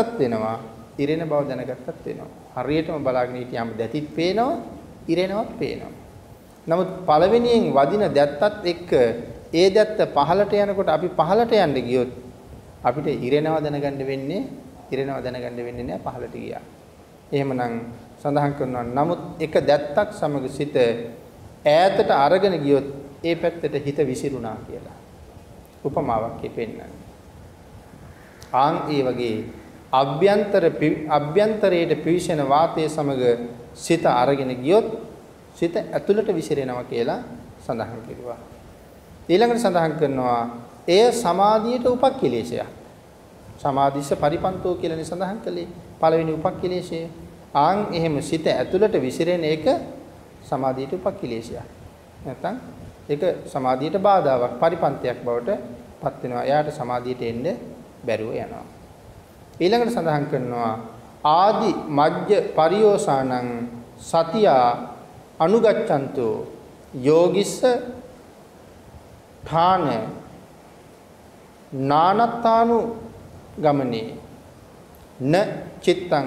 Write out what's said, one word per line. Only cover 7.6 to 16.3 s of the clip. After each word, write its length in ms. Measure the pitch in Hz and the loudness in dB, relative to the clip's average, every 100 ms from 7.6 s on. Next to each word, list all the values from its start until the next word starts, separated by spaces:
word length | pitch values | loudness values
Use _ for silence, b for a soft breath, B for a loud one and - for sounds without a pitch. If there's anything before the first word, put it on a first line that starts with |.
| 175 | 4
වදින 320 | 135 143 208 190 | 4 4 2 2
දැත්තත් 560 | 139 143 - 208 208 | 4 2 2 0 0
එක්ක 280 | 175 170 - 151 117 - - - - | -4 -4 0 4 4 2 -8 -16 -4
ඒ 200 | 160 190 | 4 4
දැත්ත 280 | 190 208 214 160 | 6 2 2 0
පහළට 460 | 147 139 185 202 | 2 2 2 2
යනකොට 340 | 202 202 196 185 | 2 0 0 0
අපි 200 | 156 175 | 0 0
පහළට 440 | - 156 208 233 | 0 2 2 4
යන්න 200 | 220 165 131 | 4 4 2
ගියොත් 340 | 120 127 123 - - - - - - - | 0 0 0 -4 -16 -20 -20 -20 -20 -4
අපිට 280 | 127 127 151 | -2 0 -2
ඉරෙනව 500 | 139 123 147 156 160 | -4 0 0 2 0
දැනගන්න 400 | 147 143 139 139 | -2 -4 -4 -4
වෙන්නේ, 480 | 135 135 135 185 262 - - - - | -6 -6 -4 -6 -8 -12 -18 -20 -8
ඉරෙනව 320 | 135 135 131 | -4 -4 -6
දැනගන්න 380 | 123 123 120 120 | -6 -8 -8 -8
වෙන්නේ 260 | 120 120 | -10 -8
නැහැ 200 | 127 185 | -8 -8
පහළට 300 | 143 123 120 | -8 -10 -10